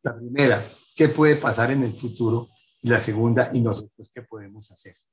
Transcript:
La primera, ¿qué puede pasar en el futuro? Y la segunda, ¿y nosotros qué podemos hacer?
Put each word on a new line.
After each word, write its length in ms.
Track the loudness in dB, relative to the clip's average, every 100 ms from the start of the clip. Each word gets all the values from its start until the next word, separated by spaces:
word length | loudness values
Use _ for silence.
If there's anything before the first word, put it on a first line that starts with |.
La 140 | -8
primera, 440 | -10 -8 2 2 2 -4 -16 -18
¿qué 140 | 2 2
puede 260 | 6 4
pasar 340 | 4 0 0 0
en 120 | 0
el 100 | -2
futuro? 540 | -4 -10 -4 -2 -2 -6 _ _ _
Y 80 | 0
la 100 | 0
segunda, 500 | 0 0 2 2 0
¿y 80 | 0
nosotros 480 | 0 -2 -8 _ -20
qué 80 | -20
podemos 500 | -18 -20 -18 -20 -20
hacer? 240 | -20 -20 _ _